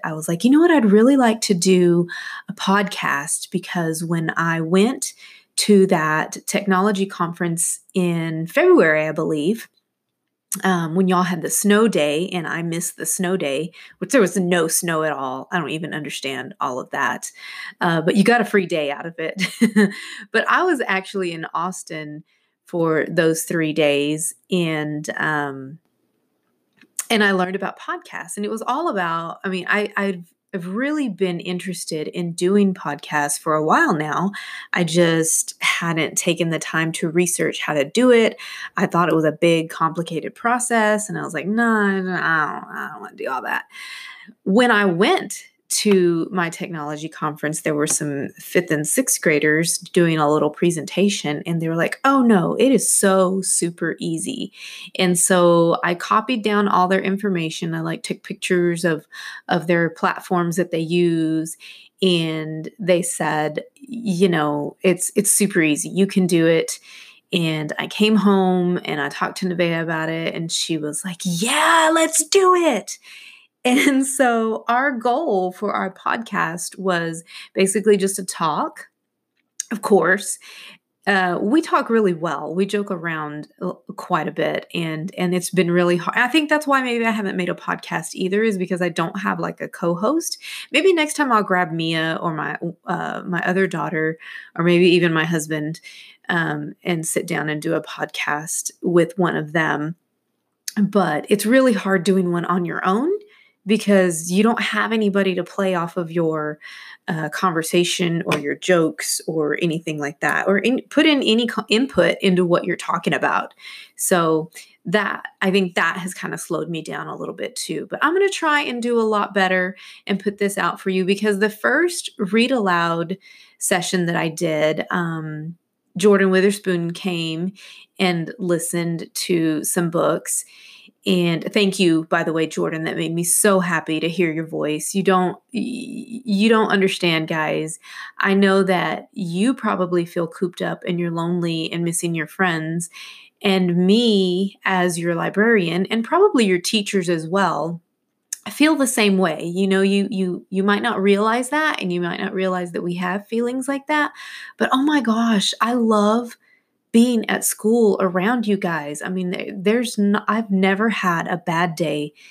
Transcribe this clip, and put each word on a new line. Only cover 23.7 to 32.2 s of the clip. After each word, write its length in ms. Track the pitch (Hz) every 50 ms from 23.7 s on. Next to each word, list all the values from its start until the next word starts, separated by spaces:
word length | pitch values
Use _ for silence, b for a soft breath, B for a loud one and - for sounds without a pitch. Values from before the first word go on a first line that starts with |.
| 151
days, 600 | 160 151 147 143 143 143 147 156 156 160 - - _ _ -
and, 600 | 190 180 170 160 160 151 151 151 151 151 156 - -
um, 640 | - - 156 151 147 147 143 135 135 131 135 160 - _ _ _ _ _ _ _ _ _ _ _ _ _ _ _ _ _ _ _ _ _ _ _ - - -
and 120 | 233 208
I 120 | 214 196 190
learned 240 | 185 180 185 185
about 200 | 196 196 - -
podcasts, 600 | - - - 349 339 - - - - - 170 -
and 80 | 208 208
it 40 | 208
was 120 | 220 214
all 260 | 220 - 247 294 349
about, 520 | 339 226 190 175 165 165 165 165 165 - - -
I 60 | 196
mean, 160 | 185 180 -
I, 240 | - 190 208 208 - -
I've, 260 | 202 202 196 185 175 175 - _ _ _ _ -
I've 140 | 185 170
really 420 | 185 190 226 269 285 302 302 269 226
been 320 | 180 - 190 180 175 165
interested 680 | - 180 180 180 175 190 175 - - - 165 156 156
in 240 | - - 180